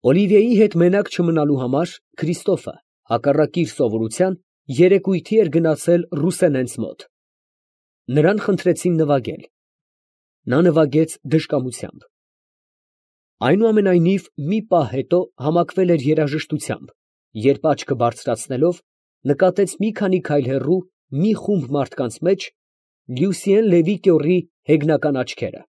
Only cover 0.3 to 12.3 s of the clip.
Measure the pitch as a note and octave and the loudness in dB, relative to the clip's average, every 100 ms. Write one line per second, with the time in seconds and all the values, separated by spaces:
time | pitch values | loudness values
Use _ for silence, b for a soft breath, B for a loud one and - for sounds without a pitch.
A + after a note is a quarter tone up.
0.3 | G3+ A#3 G#3+ G#3+ E3+ F3 G3 G3+ - E3+ | 4 4 4 2 4 2 2 -2 -2 0
1.3 | D#3+ D3 C#3 B2+ C3+ E3+ - _ - D#3 | 0 0 0 -2 -2 -4 -10 _ -8 -4
2.3 | E3+ - E3+ - - _ _ _ A#2 C#3 | -4 -2 -2 -4 -16 _ _ _ -2 0
3.3 | C#3+ D3+ F3 D#3 - A2+ A2 A2+ - F#3 | 2 0 0 -4 0 -2 0 -4 0 -2
4.3 | F#3 _ _ - B2+ F3+ F#3+ F#3+ F#3 - | -2 _ _ -10 2 4 4 2 -4 2
5.3 | A3 F3 D#3 E3 D3+ - E3+ E3+ D3+ E3 | 2 2 2 0 0 0 0 0 -4 -2
6.3 | - F3 C3+ B2 - G#2 - - _ _ | 2 0 2 -4 -6 -10 -10 -20 _ _
7.3 | _ _ _ _ _ _ _ - C3+ D#3 | _ _ _ _ _ _ _ -2 2 2
8.3 | G#3 G3+ F3+ F3+ D#3+ F#3 E3 D3+ C#3+ A2+ | 0 -2 0 0 0 0 0 2 0 -2
9.3 | - - _ _ _ _ _ _ _ _ | -12 -16 _ _ _ _ _ _ _ _
10.3 | _ - B2+ F3 D#3 D3+ D3 D#3+ - C#3 | _ -2 2 2 2 2 2 -2 -4 -2
11.3 | D#3 - C#3+ B2+ - - - _ _ _ | -2 0 -4 -4 -10 -16 -16 _ _ _